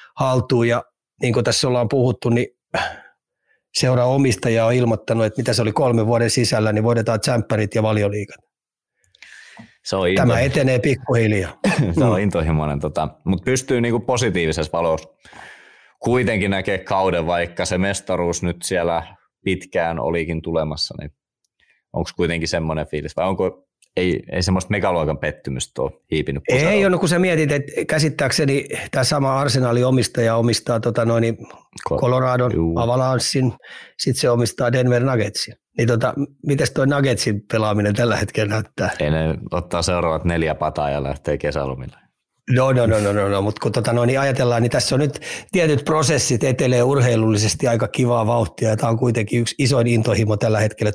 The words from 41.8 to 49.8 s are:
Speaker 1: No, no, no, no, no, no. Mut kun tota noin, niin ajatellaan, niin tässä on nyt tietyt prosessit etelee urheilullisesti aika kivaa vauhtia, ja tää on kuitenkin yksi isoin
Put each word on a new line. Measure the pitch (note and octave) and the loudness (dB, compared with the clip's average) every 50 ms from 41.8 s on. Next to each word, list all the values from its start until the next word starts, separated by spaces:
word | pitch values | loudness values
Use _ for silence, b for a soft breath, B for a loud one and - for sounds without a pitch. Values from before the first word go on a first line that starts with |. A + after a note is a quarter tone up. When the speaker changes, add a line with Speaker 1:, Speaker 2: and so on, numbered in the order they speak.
| B1+ - - - _ _ _ _ _ _ _ _ _ - | -12 -16 -18 -20 _ _ _ _ _ _ _ _ _ 0
Speaker 1:
No, | B2+ B2+ C3 C3+ | 0 2 2 2
no, | C3 B2+ A#2 | 2 2 2
no, | G#2+ A2 G#2+ | 2 2 2
no, | G#2 G2+ | 2 0
no, | G2+ G#2 G2 G2+ | 0 0 0 0
no. | G2+ G2 | 0 0
Mut | G2 G#2+ G#2+ - | -2 -2 -4 -4
kun | - A2 | -4 -2
tota | G2+ B2 G2+ - | -2 -2 0 0
noin, | A#2 A#2+ A#2+ | 0 2 2
niin | B2 B2 C3+ | 2 2 2
ajatellaan, | C#3 C#3 C3 C3 B2+ A#2+ A#2+ A#2 | 0 0 0 0 0 2 2 2
niin | A#2 A#2 | 0 0
tässä | - C3 - - C#3 | 0 0 0 0 0
on | B2+ | 0
nyt | D3+ C#3 - - B B B B B B | 0 0 -2 -6 B B B B B B
tietyt | - F#3 E3 D#3 D3 C3 - | 0 2 2 2 2 0 0
prosessit | - D#3 D#3 D3 A#2+ D#3 C3 - - C3 G#2+ - | 0 0 2 2 2 2 2 0 0 0 0 2
etelee | C3 B2+ - D3 B2+ B2+ A#2+ | 0 2 2 2 2 4 4
urheilullisesti | A#2+ C3 C#3+ C#3 A#2+ B2+ A#2 A2 A2 A2 A2 G#2 G#2+ G#2+ - - C#3 B2 | 4 4 4 4 4 4 4 4 4 2 2 2 2 0 0 0 0 0
aika | A#2 A2 A#2 G#2+ | 2 2 0 -2
kivaa | - - B2+ A#2+ A#2+ A#2 A2 | 0 0 0 2 2 2 2
vauhtia, | G#2+ A#2+ A#2 A2+ - - - - A2 | 2 2 0 0 -2 -2 -2 0 0
ja | G#2+ | 0
tää | G#2+ - A#2 | 0 0 0
on | A#2 A2+ | 0 2
kuitenkin | B2+ B2 A2+ A#2 G#2+ G#2 - A#2+ | 2 0 0 0 -2 -2 -2 -2
yksi | A#2 - - - | -2 -2 -2 0
isoin | C#3 A#2 C#3+ B2 | 0 2 2 2